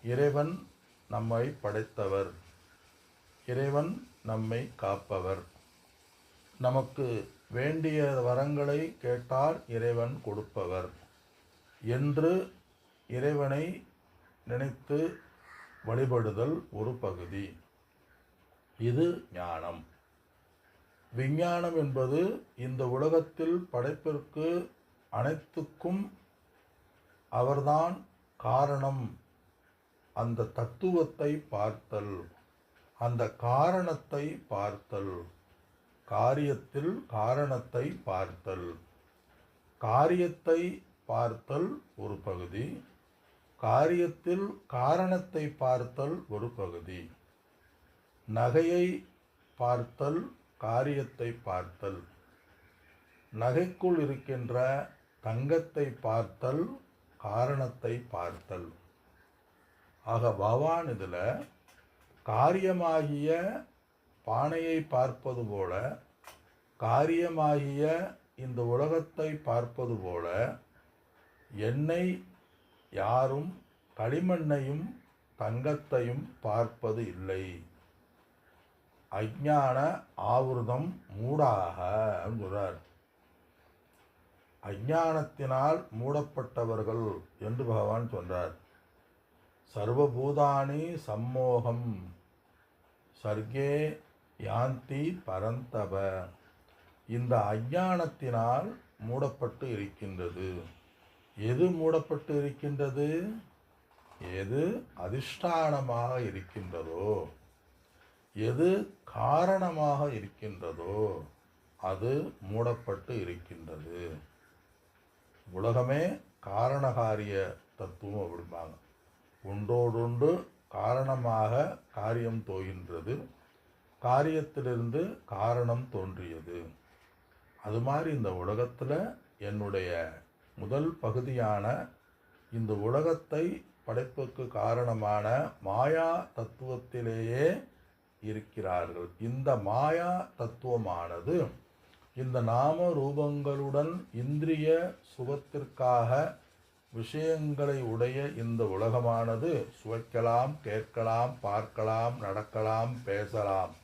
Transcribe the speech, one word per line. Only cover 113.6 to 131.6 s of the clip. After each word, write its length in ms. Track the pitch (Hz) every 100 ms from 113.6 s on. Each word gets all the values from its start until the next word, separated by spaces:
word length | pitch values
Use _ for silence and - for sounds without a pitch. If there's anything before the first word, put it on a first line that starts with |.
| 80 78 78 87 87 76 - _ _ _ _ _ _ _ _ _ _ _ -
உலகமே 720 | 90 110 117 123 143 175 294 - _
காரணகாரிய 1120 | - 101 123 139 135 117 113 107 104 98 92 - _ _
தத்துவம் 540 | 92 90 101 104 90
அப்படிம்பாங்க. 440 | 85 87 85 82 78 _ _ _ _ _ _
ஒன்றோடொன்று 1000 | 95 101 104 120 120 117 117 120 147 180 - - _
காரணமாக 1080 | 98 107 127 135 131 120 113 107 120 170 - -
காரியம் 500 | - 107 117 117 113 101
தோகின்றது, 800 | 95 95 92 90 85 80 139 - - _ _ _ _ _ _
காரியத்திலிருந்து 1160 | 123 131 151 156 151 143 127 120 117 135 190 -
காரணம் 640 | - 95 110 120 120 120 127
தோன்றியது. 720 | 101 95 92 90 80 80 87 80 78 _ _ _ _ _ _ _ _
அது 160 | 107 113
மாதிரி 360 | 123 143 165 143
இந்த 140 | 104
உலகத்துல 840 | 92 92 107 123 - 123 151 220 - - _
என்னுடைய 800 | 104 104 101 98 90 85 80 - - _ _ -
முதல் 380 | 101 139 160
பகுதியான 920 | 170 113 113 123 127 110 104